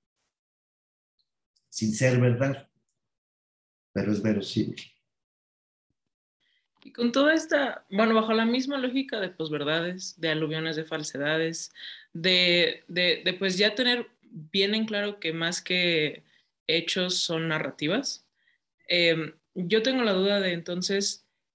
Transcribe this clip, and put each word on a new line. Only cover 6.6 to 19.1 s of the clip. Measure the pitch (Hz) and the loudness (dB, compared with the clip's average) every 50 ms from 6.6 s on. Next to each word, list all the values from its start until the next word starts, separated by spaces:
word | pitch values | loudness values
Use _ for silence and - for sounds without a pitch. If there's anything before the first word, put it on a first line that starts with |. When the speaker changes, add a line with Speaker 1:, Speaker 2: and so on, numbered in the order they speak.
| _ _ _ _ - | _ _ _ _ -20
Speaker 2:
Y | - | -12
con | - - 240 240 | -4 -2 0 2
toda | 233 269 285 302 320 | 4 4 4 6 4
esta, | 320 320 - 330 285 269 233 - - - - | 4 2 2 0 0 0 0 -4 -8 -10 -4
bueno, | 190 202 226 220 226 | 0 2 4 4 6
bajo | 220 220 220 220 | 4 4 4 4
la | 226 226 | 4 4
misma | 233 240 262 254 277 285 269 | 2 2 0 0 -2 -2 -2
lógica | 247 254 247 269 269 - 233 214 | -2 -2 -2 -2 -2 -2 -4 -6
de | 190 180 | -6 -6
posverdades, | - - 160 151 151 143 143 147 156 165 170 180 180 185 185 - - 170 | -6 -6 -6 -4 -4 -2 0 0 0 0 0 -2 -6 -8 -10 -14 -10 -6
de | 160 160 | -2 -2
aluviones | 156 156 160 147 160 160 160 160 156 | 0 0 -2 -2 -2 -4 -4 -4 -4
de | 156 160 | -6 -6
falsedades, | 156 160 151 151 - - 135 143 147 156 160 160 165 165 - - - _ - - - - - - _ - | -6 -6 -6 -6 -6 -6 -4 -2 0 0 0 0 -2 -4 -6 -10 -14 _ -18 -18 -18 -18 -18 -18 _ -8
de, | 170 160 185 180 180 180 175 175 175 170 - - - - - | -2 0 2 4 4 4 4 4 4 4 2 0 -4 -10 -8
de, | 170 175 180 175 - - - | -4 0 2 2 0 0 0
de, | 180 185 | -4 -2
pues, | - 196 190 180 185 | -2 -2 -2 0 2
ya | 208 220 214 | 2 2 2
tener | - 247 247 247 240 226 - _ _ _ | 0 0 0 0 0 -4 -8 _ _ _
bien | _ - 160 151 - - 190 196 202 214 | _ -18 -18 -12 -4 -2 0 0 2 0
en | 220 220 | 0 -2
claro | 220 214 202 202 208 202 202 | -2 -2 -2 -4 -4 -6 -6
que | - 160 | -6 -6
más | 160 165 165 170 180 - | -4 -2 -2 -4 -4 -4
que | - - 185 180 175 175 170 156 151 143 - - - _ _ _ _ _ _ _ _ - | -4 -2 0 0 2 2 2 2 0 0 -4 -6 -16 _ _ _ _ _ _ _ _ -2
hechos | 156 170 170 - - 190 180 185 185 - | 0 0 0 -2 -2 -2 -2 -2 0 -2
son | - - 165 160 165 160 | -2 -2 -2 -2 -2 -2
narrativas, | 156 156 156 139 - - 147 151 190 262 277 - - - _ _ _ _ _ _ _ _ _ _ _ _ _ - | -2 -2 -4 -6 -6 -4 -4 -2 -2 -2 -2 -4 -8 -10 _ _ _ _ _ _ _ _ _ _ _ _ _ -2
em, | 175 175 170 165 | 0 2 4 4